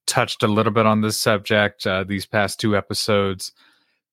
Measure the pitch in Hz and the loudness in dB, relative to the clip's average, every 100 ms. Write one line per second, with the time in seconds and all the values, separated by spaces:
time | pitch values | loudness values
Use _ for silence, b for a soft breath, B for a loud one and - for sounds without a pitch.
0 | - - 113 - 110 107 107 113 110 107 | -4 -2 -2 0 0 2 2 2 2 2
1 | 107 - 120 104 - 107 104 - 107 95 | 0 0 0 0 2 2 2 -2 -4 -2
2 | 95 101 - 110 98 - 113 101 - 104 | -2 -6 -2 -2 -2 -2 0 0 -2 -4
3 | - 101 98 92 - _ b b b b | 0 0 0 -4 -10 _ b b b b
4 | b | b